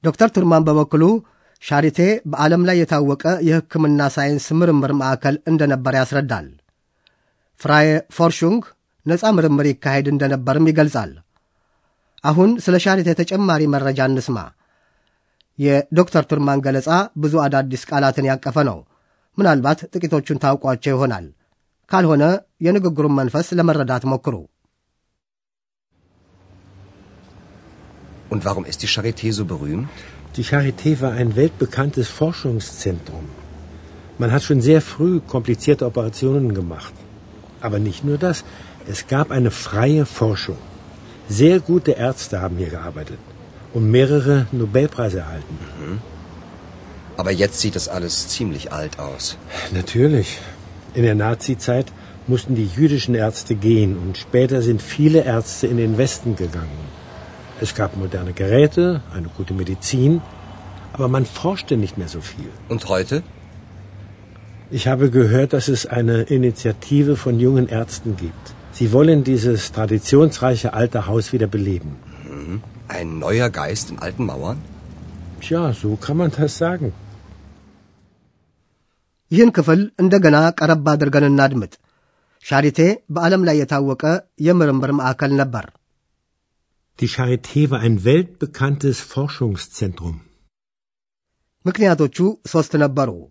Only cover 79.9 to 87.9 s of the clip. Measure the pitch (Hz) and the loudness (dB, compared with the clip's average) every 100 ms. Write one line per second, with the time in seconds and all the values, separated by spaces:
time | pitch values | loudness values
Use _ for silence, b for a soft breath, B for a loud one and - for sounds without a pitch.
79.9 | - 185 202 170 147 160 165 156 160 147 | 0 4 6 6 6 4 2 2 2 2
80.9 | 151 143 143 143 139 135 131 98 - _ | 2 2 4 4 4 4 2 -6 -10 _
81.9 | _ _ _ _ _ - 139 147 - 165 | _ _ _ _ _ -2 2 2 4 2
82.9 | 220 _ 160 170 190 180 151 135 143 139 | 2 _ -2 2 2 2 2 0 0 -2
83.9 | 135 156 180 - _ 156 180 151 135 135 | 0 0 -2 -4 _ 2 4 4 2 0
84.9 | 143 127 131 143 139 135 117 - _ _ | 0 -2 -2 0 0 0 -4 -10 _ _
85.9 | _ _ _ _ _ _ _ _ _ _ | _ _ _ _ _ _ _ _ _ _
86.9 | _ 120 - 123 123 - 147 151 131 113 | _ -6 -2 0 0 0 0 2 2 2